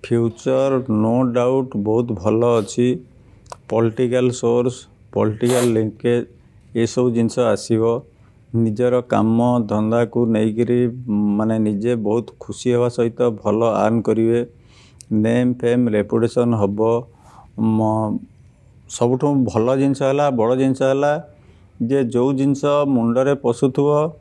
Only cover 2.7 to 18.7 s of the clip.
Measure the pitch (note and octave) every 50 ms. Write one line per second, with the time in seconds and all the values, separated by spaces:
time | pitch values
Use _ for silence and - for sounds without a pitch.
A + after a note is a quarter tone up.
2.7 | - - B2 B2 B2 B2 - - - - - - - - - - - - _ -
3.7 | A2 A2+ A#2 A2+ G#2+ - B2+ A#2+ B2 B2+ B2+ B2 A#2+ - - A#2 A#2+ A#2+ B2 B2+
4.7 | B2 - - - - _ - - - G#2 G#2 G#2+ G#2 G#2 B2 A#2+ B2+ B2 A#2+ A#2+
5.7 | A2+ A2 A2 A2 G#2 - - A#2+ A#2+ A#2+ - - - - - - _ - - -
6.7 | - A#2 A#2 A2 - B2+ B2 B2+ A2+ A#2 A#2 A#2 - C3 B2 A2+ G#2+ G2+ - -
7.7 | A#2 A2 A2+ A2+ A#2 C3 - - - _ - - _ - - _ - A#2 A2+ A2+
8.7 | G#2 G#2 B2 B2 B2 B2+ B2 - A#2 G#2+ G#2+ A2 A2+ A#2 A#2+ B2 B2 A#2+ A2 G#2
9.7 | G#2 G#2+ G#2+ G#2+ A#2 A#2+ A#2+ A2+ - A#2+ A#2+ A2+ A2+ G#2+ A2 A2 G#2+ A2+ A#2+ G#2
10.7 | A#2+ B2 B2 A#2+ A#2+ B2+ B2 A#2+ G#2 G#2 G#2 G#2 G2+ G#2 A2 A2 A2 A2 G#2+ G#2
11.7 | G#2+ G2 G#2+ A#2+ B2 A#2 G#2+ G#2 G#2+ A#2+ A2 - - _ - - C3+ - - B2+
12.7 | A#2+ A#2+ A#2+ A#2+ A#2+ - A#2 A#2 A2+ - B2+ A#2+ A2 F#2+ - G#2+ G#2 A2 A#2 A#2
13.7 | G#2+ G2+ G2+ A2 A2+ A#2 G#2 - A2 A2 A2+ A2+ A#2 A#2+ A#2+ - - - - -
14.7 | - - - - - - - - A2 G#2+ G#2+ A2+ A#2 B2 B2 B2 B2 B2 - A#2+
15.7 | A#2+ B2 B2 A#2 G#2+ G#2 G2+ G#2 A2 A2+ A2+ A#2 - B2 A#2+ A#2+ A#2 A2 G2+ G2
16.7 | G#2 G#2 A2 A2+ A#2 A#2+ A#2+ - - - - - - - - - - - A2+ A2
17.7 | A2 G#2+ G#2+ A2 A2 A2 A2 G#2+ G#2+ - - - - - - - _ _ - -